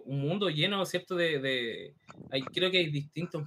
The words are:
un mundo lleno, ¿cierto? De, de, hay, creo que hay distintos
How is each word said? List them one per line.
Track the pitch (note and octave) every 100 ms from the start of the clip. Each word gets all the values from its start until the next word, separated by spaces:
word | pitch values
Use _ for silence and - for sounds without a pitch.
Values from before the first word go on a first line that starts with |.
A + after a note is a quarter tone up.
| -
un | C#3
mundo | C#3+ G3 G3
lleno, | D3+ F3+ G3 F3+
¿cierto? | F3+ - F3+
De, | E3+ D3
de, | C3+ C3 A#2 F2+ F2+ - - - -
hay, | C3+ C3
creo | - F#3
que | F#3
hay | D#3+
distintos | D3 D3 - F3 D#3+